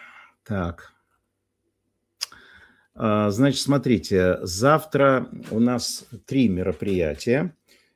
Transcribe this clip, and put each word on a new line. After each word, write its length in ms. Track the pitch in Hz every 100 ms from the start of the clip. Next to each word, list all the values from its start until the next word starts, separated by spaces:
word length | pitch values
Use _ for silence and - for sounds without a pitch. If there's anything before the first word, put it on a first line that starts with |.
| - - - _
Так. 500 | - 98 85 85 - _ _ _ _ _ _ _ _ _ _ _ _ - - - - - _ _ _ -
А, 340 | 113 107 104
значит, 320 | 101 139 131
смотрите, 800 | - 139 127 110 - 98 92 90
завтра 880 | 90 90 131 156 - 147 139 131 117 - -
у 80 | 110
нас 460 | 120 123 - - - 104 -
три 240 | 135 120
мероприятия. 1040 | 90 92 87 101 92 80 71 - 127 175 - _ _ _